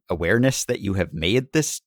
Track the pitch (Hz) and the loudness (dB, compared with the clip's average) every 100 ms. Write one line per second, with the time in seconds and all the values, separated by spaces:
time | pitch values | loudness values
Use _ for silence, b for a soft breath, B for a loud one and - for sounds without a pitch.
0 | - 85 85 117 131 - - 123 98 95 | -8 -4 2 4 2 0 -4 -4 -2 -2
1 | 82 82 82 123 127 156 147 - | -2 -2 0 0 0 -2 -2 -6